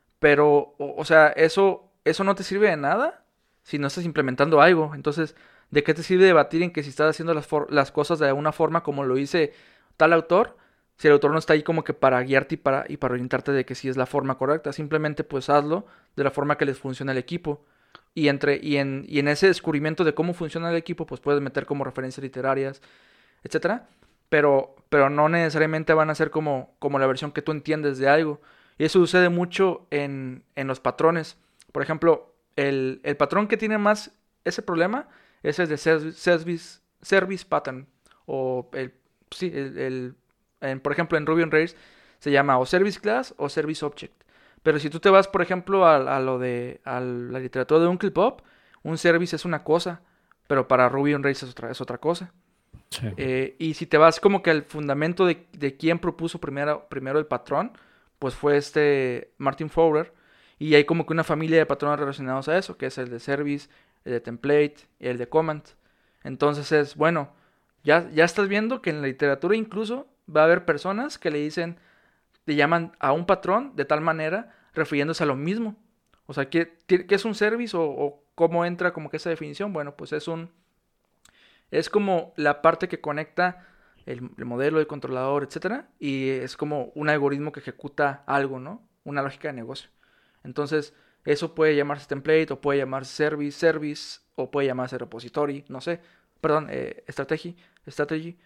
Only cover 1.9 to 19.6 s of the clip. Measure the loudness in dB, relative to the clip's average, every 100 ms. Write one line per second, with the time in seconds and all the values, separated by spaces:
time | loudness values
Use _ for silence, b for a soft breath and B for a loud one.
1.9 | _ -2 0 0 0 -2 2 2 2 0
2.9 | 0 0 -4 _ _ _ _ _ -4 -4
3.9 | -4 -4 -2 -2 2 4 8 8 6 2
4.9 | -4 -4 -2 -4 -6 b b b 0 0
5.9 | -2 2 6 8 8 4 0 -2 -4 -8
6.9 | 0 0 0 -2 -4 -2 -4 0 0 0
7.9 | -2 -2 0 0 0 -2 0 0 0 -4
8.9 | -4 -2 0 0 0 0 B B B B
9.9 | _ 4 4 4 2 2 -4 b b b
10.9 | _ 6 6 6 0 2 2 2 -2 -2
11.9 | 2 2 4 2 0 0 -4 0 -2 -4
12.9 | -6 -4 -2 -2 -4 0 -2 -2 -6 -6
13.9 | -2 -2 -2 -2 -2 -2 -2 -2 -8 -4
14.9 | -2 -2 -4 -6 -6 2 2 4 -2 -6
15.9 | b b -4 -2 -2 -4 -2 -2 -2 -8
16.9 | -8 -6 -6 -6 -8 -8 -10 b b b
17.9 | b b 0 0 2 0 -2 0 -2 -2
18.9 | -6 -4 0 0 4 4 4